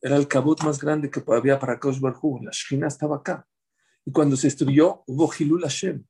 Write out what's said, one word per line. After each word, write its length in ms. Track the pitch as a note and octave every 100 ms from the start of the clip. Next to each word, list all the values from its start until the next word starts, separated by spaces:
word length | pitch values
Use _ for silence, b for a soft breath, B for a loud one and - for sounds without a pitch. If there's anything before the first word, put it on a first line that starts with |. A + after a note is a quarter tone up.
Era 160 | C3 C#3+
el 100 | C#3+
kabut 360 | C3+ C#3 D#3
más 180 | D#3 C#3
grande 280 | D3 D3+ D3
que 140 | - -
había 300 | B2 B2+ C#3
para 200 | B2+ A#2
Kadosh 220 | C#3 C3+
Baruj 240 | C3 B2
Hu. 160 | D#3 B2
La 80 | G#2+
Shekhinah 380 | - - C3+ D#3
estaba 280 | C#3+ D3+ C#3+
acá. 280 | E3 D#3+ _ _ _ _ _ _
Y 60 | -
cuando 260 | C#3 D3 C3
se 120 | D3+
destruyó, 560 | - C3+ C#3 E3+ G3 -
hubo 240 | C3 D#3 -
Hilul 240 | D3 E3+
Hashem. 420 | D#3+ - F#3+ D3 -